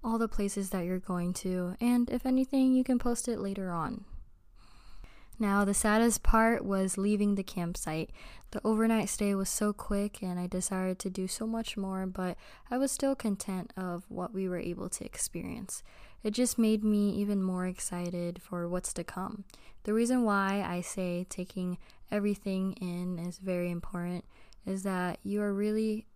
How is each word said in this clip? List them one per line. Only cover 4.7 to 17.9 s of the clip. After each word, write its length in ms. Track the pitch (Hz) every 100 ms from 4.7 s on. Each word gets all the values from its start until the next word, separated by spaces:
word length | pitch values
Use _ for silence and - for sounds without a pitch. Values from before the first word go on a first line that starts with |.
| - - - - - - -
Now, 260 | 208 202 196
the 80 |
saddest 480 | 196 214 214 233 226
part 420 | - 226 226 233
was 320 | 196 196 190 190
leaving 380 | 202 208 208
the 100 | 196
campsite. 680 | 190 - 170 175 - 160 160 - - - -
The 100 | -
overnight 460 | - 220 226 226 202
stay 240 | - 208
was 160 | 196 196
so 240 | - 208
quick, 480 | 202 - 202 208 -
and 180 | 185 180
I 60 | 180
desired 540 | 185 185 190 185 185
to 100 | 190
do 180 | 185 185
so 200 | - 220
much 280 | 226 226 -
more, 300 | 196 190 190
but 320 | 185 185 - - - -
I 80 | 247
was 140 | 269
still 240 | - 269 269
content 580 | 220 196 - 185 - -
of 280 | 185 175 185
what 220 | - 180
we 160 | 202 190
were 120 | 180
able 300 | 180 175 -
to 160 | - -
experience. 760 | - - 170 - 233 190 - - - - -
It 100 | 214
just 280 | 208 247 -
made 240 | 220 220
me 280 | 214 208 208
even 300 | 196 202 202
more 240 | 185 180 180
excited 760 | 180 -